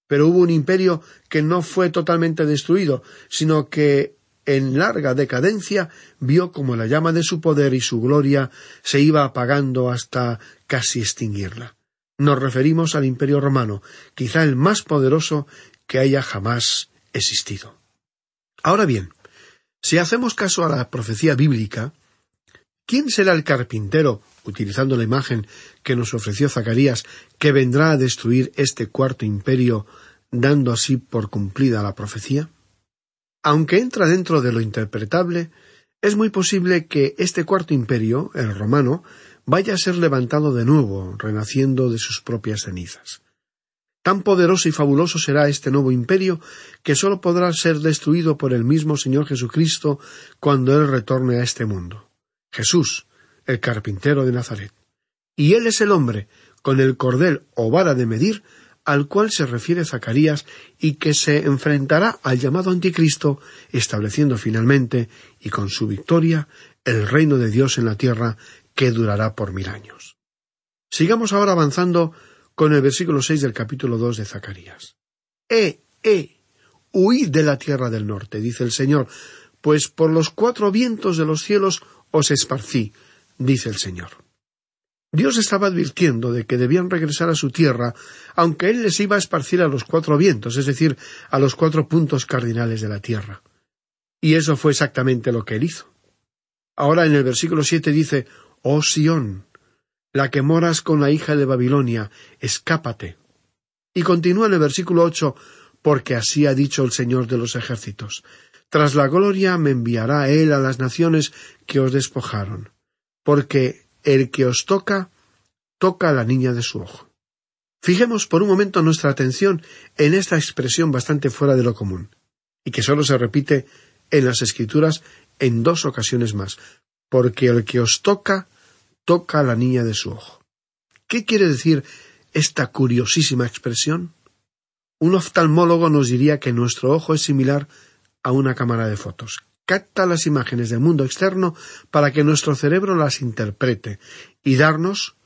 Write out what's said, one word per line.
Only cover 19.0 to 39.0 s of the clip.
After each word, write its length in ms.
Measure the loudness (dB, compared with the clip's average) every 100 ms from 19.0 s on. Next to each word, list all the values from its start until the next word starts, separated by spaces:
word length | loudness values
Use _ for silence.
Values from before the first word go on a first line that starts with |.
| -6 _ -20 _ -20 _ _ _
si 160 | -2 0
hacemos 360 | 0 -2 -2
caso 300 | -4 -2 -2
a 100 | 0
la 160 | -2 -4
profecía 460 | -8 -8 -2 0 2
bíblica, 560 | 2 2 -2 -8 -10 -12 _ _ _ _ _ _ _ _ -4
¿quién 240 | -2 0
será 240 | 0 2
el 100 | 2
carpintero, 800 | 2 -2 -2 -8 -2 0 2 0 _ _ -14
utilizando 480 | -8 -6 -2 -2
la 100 | 0
imagen 420 | 0 -2 -2 -6 -8 -14 -20 _
que 140 | -4 -4
nos 160 | -4
ofreció 380 | -6 -6 -2 -2
Zacarías, 540 | -2 -2 2 2 0 -6 -18 -20 -2
que 120 | 2
vendrá 420 | 4 2 4 4
a 40 | 4
destruir 560 | 2 -2 0 0 0 -2
este 320 | -2 -2 -6
cuarto 360 | -2 -4 -2
imperio, 640 | -4 -4 0 2 2 0 -4 -18 -20 _ _
dando 400 | 0 2 2 2
así 280 | -2 -2 -4
por 320 | -4 -6 -4
cumplida 520 | -6 -6 -2 0 0
la 120 | -2
profecía? 560 | -6 -10 -10 -4 -4 -4 _ _ _ _ _ _ _ _ _
Aunque 360 | 0 2 2 2
entra 280 | 0 0 2
dentro 360 | 2 2 0
de 100 | 2
lo 80 | 0
interpretable, 880 | -2 -4 -6 -6 -2 -2 -2 -4 -8 _ _ _ _ _
es 120 | 0
muy 140 | 2 0
posible 580 | 0 0 0 0 0 0
que 280 | 0 0 0
este 280 | -4 -4
cuarto 280 | -2 -2 0
imperio, 580 | -2 0 -2 0 -2 -4
el 200 | -6 -6
romano, 480 | -4 0 2 2 -2